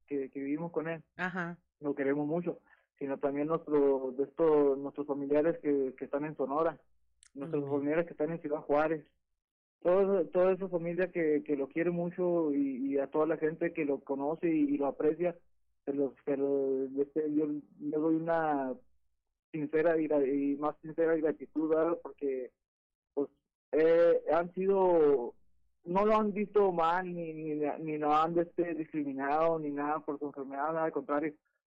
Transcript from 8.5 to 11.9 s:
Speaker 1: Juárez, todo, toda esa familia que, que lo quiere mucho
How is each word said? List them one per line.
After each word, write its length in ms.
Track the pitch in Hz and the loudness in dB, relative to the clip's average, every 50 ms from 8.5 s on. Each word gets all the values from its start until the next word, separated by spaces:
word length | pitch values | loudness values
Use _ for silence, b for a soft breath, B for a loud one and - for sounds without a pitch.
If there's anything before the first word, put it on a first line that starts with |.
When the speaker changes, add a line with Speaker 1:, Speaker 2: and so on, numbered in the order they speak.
| 147 - | -6 -6
Speaker 1:
Juárez, 420 | - - 143 147 156 160 160 151 147 _ _ _ _ _ _ _ _ _ _ _ _ _ _ _ | -2 0 0 2 2 0 -2 -4 -6 _ _ _ _ _ _ _ _ _ _ _ _ _ _ _
todo, 440 | - 175 180 196 196 190 196 190 160 151 | 0 2 4 4 4 4 2 2 0 0
toda 240 | - 180 180 185 190 | 2 4 4 4 4
esa 140 | 180 196 185 | 2 -2 -4
familia 420 | 175 170 165 170 170 180 185 180 | -4 -4 -4 -2 -2 -2 -2 -2
que, 320 | - 175 165 151 151 147 147 | 0 0 2 2 2 2 0
que 100 | - 147 | 0 -2
lo 140 | 139 139 135 | -2 -2 -4
quiere 200 | - 165 165 | -2 -2 0
mucho 640 | 175 | 0